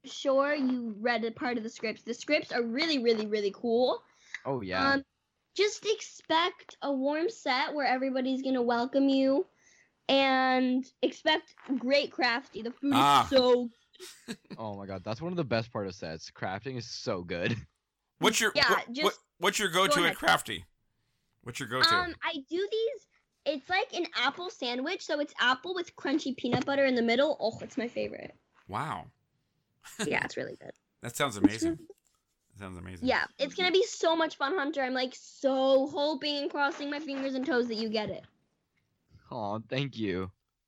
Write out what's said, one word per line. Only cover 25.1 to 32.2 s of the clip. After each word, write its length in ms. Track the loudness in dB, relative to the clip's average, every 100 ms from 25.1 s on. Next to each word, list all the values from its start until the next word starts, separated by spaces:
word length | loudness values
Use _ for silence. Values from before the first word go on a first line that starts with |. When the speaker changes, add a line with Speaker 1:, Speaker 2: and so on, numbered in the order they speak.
| -4
Speaker 1:
it's 120 | -4 0
apple 340 | 2 2 -2
with 220 | -6 -8 -6
crunchy 400 | -2 0 -2 -4
peanut 300 | -2 0 0
butter 200 | 2 2
in 100 | 4
the 60 |
middle. 360 | 2 4 2 2
Oh, 180 | -2 -4
it's 160 | -8 -6
my 100 | -6
favorite. 460 | -4 -6 -8 -14 -18 _ _ -8
Speaker 3:
Wow. 380 | -6 -4 -6 -10 _ _ _ _ _ _ _ -18 -6 -2
Speaker 1:
Yeah, 180 | -2 -2
it's 100 | -6
really 200 | -10 -12
good. 120 | -16 -20 _ _
Speaker 3:
That 140 | -10 -2
sounds 220 | -2 4
Speaker 1:
It's 80 | 2
Speaker 3:
amazing. 240 | 4 -2
Speaker 1:
really 140 | -2 -8 -20 _ _